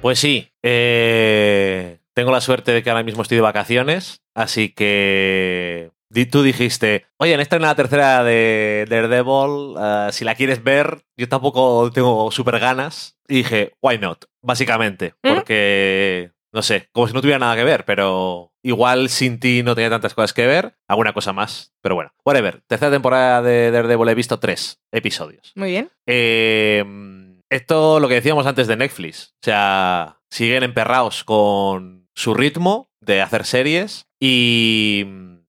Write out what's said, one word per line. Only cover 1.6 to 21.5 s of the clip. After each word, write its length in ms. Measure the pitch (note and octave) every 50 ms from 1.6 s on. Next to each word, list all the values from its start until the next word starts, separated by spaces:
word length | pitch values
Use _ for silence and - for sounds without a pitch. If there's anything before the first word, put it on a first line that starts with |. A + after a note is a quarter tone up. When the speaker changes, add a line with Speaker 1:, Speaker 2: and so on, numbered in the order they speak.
| G2 F#2+ F#2+ F#2 F2+ F2 E2+ _ _ _ _
Speaker 1:
tengo 180 | - B2 B2
la 80 | C3 B2+
suerte 300 | A#2+ - B2+ A#2+ - -
de 120 | A#2+ A#2 A2+
que 60 | B2
ahora 140 | A#2 A2+ A2+
mismo 180 | A2+ G#2+ A2
estoy 140 | A2 - A#2+
de 60 | A#2
vacaciones, 800 | A2+ G#2+ G#2 G#2 G2+ - A#2 B2 B2+ C#3+ D#3+ F#3 F#3 - - _ _ _ _
así 360 | A2+ A2+ G#2+ - A2+ A2 G2+
que 1200 | _ - G#2+ G#2 G2+ G2+ G2+ G2 G2 G2 G2 F#2+ F#2+ F#2+ F#2 F#2 F2+ F2+ F2+ F2 E2+ E2+ E2 E2 _ _ _ _
di-, 160 | - A2+ B2
tú 160 | B2 B2+ C#3+
dijiste, 640 | C#3+ C3+ B2 - B2+ A#2 - - - G#2+ G#2 G#2 _ _ _ _
"Oye, 160 | D3+ E3+ E3
han 80 | C#3+
estrenado 300 | D3 C#3+ F3+ E3 D#3+ D#3
la 40 | D3
tercera 480 | D3 C#3 B2+ C#3 C#3+ C#3+ C3+ C3 B2+ B2
de 600 | A#2+ A#2 A2+ A2+ A2+ A2 G#2+ G#2+ G#2+ G#2+ G#2+ G#2+ G#2+
Daredevil, 840 | A2+ A2+ A2+ A2+ A#2+ B2 B2 B2+ C3+ C3+ C3+ C#3+ C#3+ C#3+ C#3+ C#3 G2 D2+
eh, 280 | G#2 G#2+ G#2 G#2 G#2 G2+
si 120 | G2+ - A2+
la 120 | A2+ A2
quieres 280 | A#2 C#3 C3 C3+ A#2 A2+
ver, 400 | C3 C#3 C#3 D3 D#3 E3 D#3 _ _ _ -
yo 100 | A#2+ B2
tampoco 640 | C#3 C3+ B2 C#3+ C3+ B2+ C3 B2+ A#2+ A#2 A#2+ A#2+ A2+
tengo 380 | C3 B2+ B2 A#2+ G#2+ A2 A2
súper 280 | - - B2 B2 B2+ A2+
ganas". 580 | A2 B2+ C3 B2+ C3+ D#3+ - - - - _ _ _ _
Y 80 | C#3
dije, 380 | C3 A#2 B2 A#2 G#2+ G#2 - _ _
"Why 160 | - C3+ A#2+ A2
not?", 280 | G2+ F2+ E2 _ - _ _ _
básicamente, 760 | _ B2 B2 A#2+ C3 B2 A#2 A2+ A2+ G#2+ G2 F2+ G2 E2+ _ _
Speaker 2:
¿Mm? 120 | - C4 D4
Speaker 1:
porque, 960 | F#4 G4 - A2 G#2+ G#2 G2+ G2+ G2 G2 F#2+ F#2+ F#2+ G2 G2 F#2 F2+ F2+ F2 _ _ _ _ -
no 80 | A2
sé, 260 | G#2+ - A2 F#2+ - _ _
como 140 | A#2 A#2+ A2+
si 40 | A2+
no 60 | C3
tuviera 180 | C3 C#3+ C#3+ C3+
nada 180 | B2+ A#2+ A#2 A2+
que 80 | A#2
ver, 180 | C#3+ D#3 A2 -
pero 720 | - G2+ G2 G2 G2 F#2 F#2 F#2 F#2 F2+ F2 F2 _ _ _ _
igual 460 | B2+ A#2+ G#2 B2+ B2 B2+ B2+ C3+ B2+
sin 300 | B2 - C3 B2+ A#2+ A#2+
ti 220 | B2 B2+ B2 B2 A#2+
no 120 | B2 A#2+
tenía 140 | A#2 A2+ A#2
tantas 240 | A2+ A2+ G#2+ A2 -
cosas 180 | - A2 G#2 -
que 140 | - A#2+ B2
ver, 280 | C#3+ E3+ G3 A3+ _ _ _ _
alguna 240 | G2+ G#2+ A2+ G#2+
cosa 220 | G2+ G#2 - G2+ F#2+
más, 400 | G2 G#2 G#2+